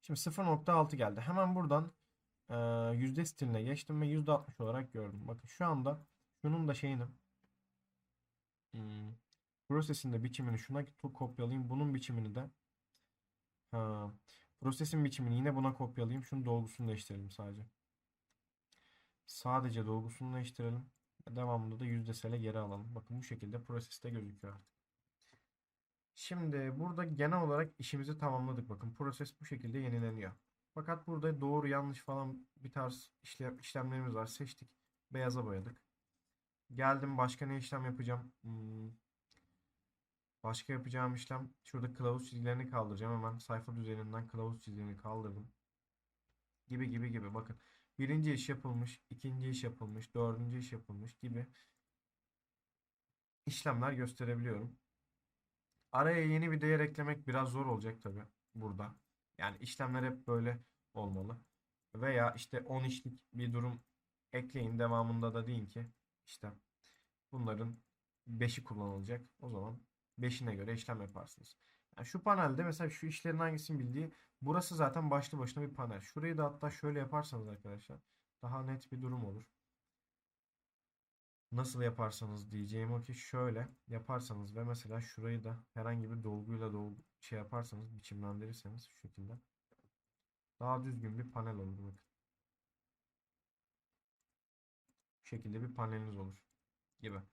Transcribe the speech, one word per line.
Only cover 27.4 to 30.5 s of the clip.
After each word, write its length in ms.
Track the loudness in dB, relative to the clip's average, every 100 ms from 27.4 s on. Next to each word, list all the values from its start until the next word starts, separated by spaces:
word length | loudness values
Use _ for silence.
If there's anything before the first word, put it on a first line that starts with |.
olarak 300 | 6 4 2 -2
işimizi 400 | -4 -2 -2 0
tamamladık. 500 | 2 2 0 -2 -4
Bakın 260 | -6 -6
proses 460 | -2 -4 -2 -8 -8
bu 40 |
şekilde 340 | -8 -6 -4 -2
yenileniyor. 540 | 0 2 2 -2 -6 -8 _